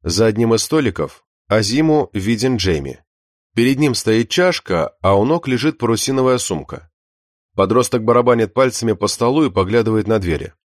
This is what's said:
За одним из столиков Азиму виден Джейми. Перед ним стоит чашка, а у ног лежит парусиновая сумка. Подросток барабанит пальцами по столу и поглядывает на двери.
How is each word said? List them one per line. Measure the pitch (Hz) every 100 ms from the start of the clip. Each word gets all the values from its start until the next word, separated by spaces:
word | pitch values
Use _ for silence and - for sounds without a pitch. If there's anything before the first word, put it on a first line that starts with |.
За | 85 87
одним | 113 107 117
из | 113
столиков | - 156 123 87 73 - _ _ _
Азиму | 107 101 127 156 151 -
виден | 104 98 113 131 120
Джейми. | 92 78 69 64 _ _ _ _ _
Перед | - 123 135
ним | 151
стоит | 120 - 110 117
чашка, | - 180 170 - 85 76 _
а | 95
у | 98
ног | 117 165 135
лежит | 127 147 156
парусиновая | 117 113 - 135 127 123
сумка. | - 82 - - - _ _ _ _ _ _
Подросток | - 98 120 120 123
барабанит | 110 120 123 117 107
пальцами | 127 131 - 113
по | 101 104
столу | - 120 147
и | 143
поглядывает | 95 92 117 113 110 104
на | 110
двери. | 90 76 - _